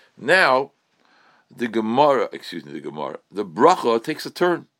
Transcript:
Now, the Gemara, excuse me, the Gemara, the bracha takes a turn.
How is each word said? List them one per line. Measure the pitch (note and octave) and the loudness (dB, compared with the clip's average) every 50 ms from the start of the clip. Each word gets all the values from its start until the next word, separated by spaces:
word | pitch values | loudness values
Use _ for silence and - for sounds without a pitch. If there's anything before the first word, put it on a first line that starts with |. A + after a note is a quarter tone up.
| _ _ _ - | _ _ _ -10
Now, | G2 C3 F3 F#3+ F3+ C#3+ C3 C3 C#3 - _ _ _ _ _ _ _ _ _ _ _ _ _ _ _ _ - | -2 0 2 4 4 4 2 2 0 -4 _ _ _ _ _ _ _ _ _ _ _ _ _ _ _ _ -8
the | - A#2 A#2 | -6 -6 -2
Gemara, | G#2 A2+ A2 A2 A#2 C3+ D3 D3 C#3 A#2+ F#2+ - - | -2 -2 -2 0 2 4 4 4 4 2 0 -2 -6
excuse | - - - F2+ E2+ C#2+ | -12 -14 -12 -14 -14 -12
me, | C#2+ C#2+ | -12 -14
the | D#2 | -12
Gemara, | C#2+ D2 C#2+ D2+ C#2+ C2+ D2+ - - _ | -12 -12 -10 -8 -10 -10 -10 -12 -16 _
the | - G2 G#2 | -8 -8 -8
bracha | F#2 D#2 G2 C3 E3 F#3 - - A#2+ A2+ A#2 - | -6 0 4 4 4 4 4 2 0 -2 0 -2
takes | - D3+ D3 - | -4 -8 -8 -10
a | C#3 | -12
turn. | - - F3+ F3+ E3+ - - - _ _ | -6 -2 -2 0 0 -2 -6 -12 _ _